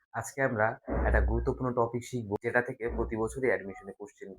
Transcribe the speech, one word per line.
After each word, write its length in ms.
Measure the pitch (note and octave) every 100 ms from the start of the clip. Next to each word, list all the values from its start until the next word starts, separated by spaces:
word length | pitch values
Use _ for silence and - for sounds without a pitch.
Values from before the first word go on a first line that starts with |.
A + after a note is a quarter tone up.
| _
আজকে 260 | - - -
আমরা 260 | C3+ A2+ A2 C3 - - -
একটা 160 | A2
গুরুত্বপূর্ণ 480 | G2+ A#2 B2+ B2 B2+
টপিক 300 | B2 A#2 A#2+ A#2+
শিখব, 260 | B2 G#2 G2+
যেটা 180 | A#2 A#2+
থেকে 220 | A#2+ B2+ A#2
প্রতি 260 | A2+ A2+ A2
বছরই 340 | A2 C3+ B2+
অ্যাডমিশনে 420 | F#2 G2 F#2+ G2 -
কোশ্চেন 320 | G2+ - G2